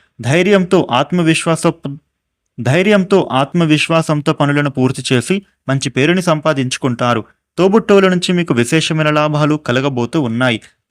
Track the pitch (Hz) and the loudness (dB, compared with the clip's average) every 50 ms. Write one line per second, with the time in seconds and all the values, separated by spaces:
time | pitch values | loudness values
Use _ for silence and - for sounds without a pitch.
0 | _ _ _ _ 113 117 139 170 180 196 208 196 180 175 196 180 - - 120 123 | _ _ _ _ -4 -2 0 2 2 2 2 2 2 2 0 0 0 0 0 -2
1 | 147 - 180 180 170 160 160 156 - 170 165 156 - 170 165 - _ 143 143 151 | 0 0 -2 0 2 2 0 0 0 -2 -2 0 0 -2 -2 -2 _ -12 -12 -12
2 | _ _ _ _ _ _ _ _ _ _ _ - 120 117 131 170 185 208 208 202 | _ _ _ _ _ _ _ _ _ _ _ -6 -2 0 0 2 2 2 2 2
3 | 185 175 202 190 151 - 120 131 139 - - 175 170 156 151 147 - - 170 165 | 2 2 2 0 2 0 0 -2 -2 0 0 -2 0 2 2 0 0 0 0 -2
4 | 160 - 156 147 143 - 156 - 147 143 143 143 143 143 135 135 127 127 127 - | 0 0 -2 -2 0 -2 -2 0 0 0 0 0 -2 -2 -2 0 -2 -2 -2 -4
5 | 127 - 131 123 117 - 185 196 - _ _ _ _ - 135 135 - 139 - 127 | -4 0 0 0 0 0 -4 -4 -6 _ _ _ _ -4 -4 -4 -4 -4 -2 0
6 | 131 156 175 185 175 180 160 151 - 160 156 135 131 127 - - - 135 120 117 | 0 2 0 0 0 0 -2 0 0 -2 0 0 -2 -4 -4 -4 -4 -4 -2 0
7 | 123 120 120 110 101 - _ _ _ _ _ - 170 190 196 226 220 - 202 196 | 0 0 0 -2 -4 -8 _ _ _ _ _ 0 2 2 4 2 2 4 4 4
8 | 196 190 185 180 175 - 185 175 170 170 147 117 117 113 165 160 151 - 165 156 | 4 4 2 0 -2 -2 -2 -2 0 0 0 0 0 2 0 0 0 0 -2 0
9 | 156 151 151 151 151 156 151 147 151 147 151 151 - - 123 127 131 143 135 123 | 0 0 2 0 0 0 0 0 0 0 0 -2 -2 -2 -2 -2 -2 -2 -2 -2
10 | 120 117 - 165 143 117 113 117 127 127 117 104 - - _ _ _ _ | -4 -2 -2 -2 -2 -2 -2 0 0 0 0 -2 -6 -12 _ _ _ _